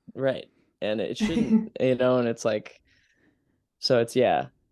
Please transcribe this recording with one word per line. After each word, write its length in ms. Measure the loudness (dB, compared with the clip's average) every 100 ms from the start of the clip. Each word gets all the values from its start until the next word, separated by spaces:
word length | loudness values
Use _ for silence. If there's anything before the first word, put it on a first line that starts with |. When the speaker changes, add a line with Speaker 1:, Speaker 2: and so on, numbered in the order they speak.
| -16
Speaker 1:
Right. 360 | -4 -2 -2 -8 _ _ -8
And 200 | -4 -2
it 160 | -4 -2
Speaker 2:
<laughs> 0 |
Speaker 1:
shouldn't, 440 | 0 0 2 0 0 -2
you 140 | 0
know, 240 | 2 2 2
and 100 | 0
it's 160 | -2
like, 360 | -2 -4 -6 -20 _ _ _ _ _ _ _ _ _ _
so 200 | 0 2
it's, 160 | 2 2
yeah, 320 | 2 2 -2 _ _